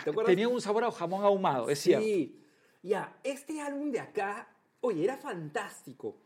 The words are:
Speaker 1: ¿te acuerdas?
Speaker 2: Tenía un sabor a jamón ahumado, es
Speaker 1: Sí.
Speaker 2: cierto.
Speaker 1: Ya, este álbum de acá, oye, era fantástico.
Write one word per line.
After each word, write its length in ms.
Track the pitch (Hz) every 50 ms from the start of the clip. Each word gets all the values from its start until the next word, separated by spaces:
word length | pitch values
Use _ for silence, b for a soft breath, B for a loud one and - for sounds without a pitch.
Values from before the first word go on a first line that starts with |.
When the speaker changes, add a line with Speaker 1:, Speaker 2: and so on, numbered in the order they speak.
| -
Speaker 1:
¿te 60 | 156
acuerdas? 220 | 151 214 220 214
Speaker 2:
Tenía 160 | 180 185 226
un 140 | 240 247 233
sabor 220 | - 202 214 226 240
a 60 | 226
jamón 320 | - - 170 170 190 196 202
ahumado, 460 | 202 202 190 190 165 139 127 117 131
es 100 | 147 147
Speaker 1:
Sí. 100 | - 180 -
Speaker 2:
cierto. 420 | - 220 220 208 180 131 - - b b b b b b b b b b
Speaker 1:
Ya, 340 | 180 202 180 147 - - - -
este 380 | 262 277 262 - - 311 302
álbum 300 | 285 285 277 277 294 294
de 80 | 233 170
acá, 480 | 139 - - 208 196 202 208 233 - - _ _ _ _ _ -
oye, 220 | - 247 196 151 170
era 140 | 226 269
fantástico. 1000 | 262 - 277 226 175 156 147 - 220 208 - - - - 139 123 - - 107 - - _